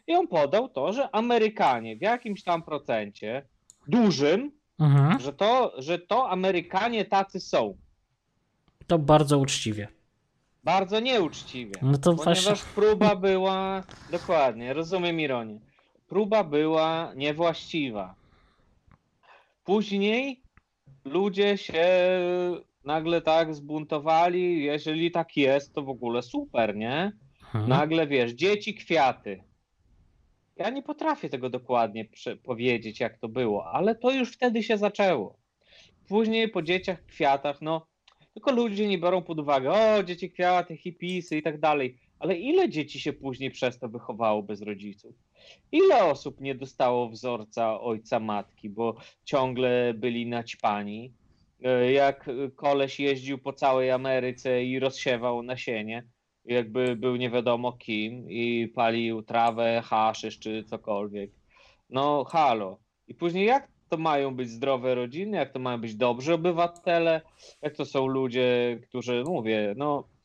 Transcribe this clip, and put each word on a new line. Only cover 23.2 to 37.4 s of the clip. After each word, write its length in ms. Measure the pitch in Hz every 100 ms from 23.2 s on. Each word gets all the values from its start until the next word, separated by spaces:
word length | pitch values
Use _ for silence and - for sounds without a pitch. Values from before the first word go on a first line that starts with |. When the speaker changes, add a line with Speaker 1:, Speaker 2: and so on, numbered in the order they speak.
Speaker 1:
tak 340 | 156 160 160
zbuntowali, 1080 | 151 143 151 151 151 151 160 175 180 180 170
jeżeli 460 | 143 151 156 156 170
tak 260 | 165 160 -
jest, 380 | 135 139 139
to 80 | -
w 60 | 135
ogóle 340 | 120 120 117
super, 540 | 123 294 285 123 110 104
nie? 360 | 110 143 196 - _ _
Speaker 2:
Mhm. 260 | - 113 110
Speaker 1:
Nagle, 380 | 135 151 165 151
wiesz, 260 | 139 117
dzieci, 420 | 120 185 208 214
kwiaty. 680 | 208 - 160 131 113 107 95 - _ _ _ _ _ _ _ _ _ _ -
Ja 140 | 202
nie 120 | 269
potrafię 460 | 285 294 320 294 151
tego 220 | 135 123
dokładnie 540 | 123 123 123 113 110
prze-, 320 | 107 - 127 104
powiedzieć, 640 | - 117 123 117 113 104
jak 180 | 113 -
to 100 | 113
było, 380 | 120 117 101 -
ale 280 | 131 196
to 160 | 226 247
już 220 | 269 240
wtedy 300 | - 247 226
się 160 | 214 214
zaczęło. 600 | 202 208 196 143 95 - _ _ _ _ _ _ -
Później 400 | 202 220 220 226
po 140 | 190
dzieciach, 420 | 160 185 185 175
kwiatach, 580 | - - 147 139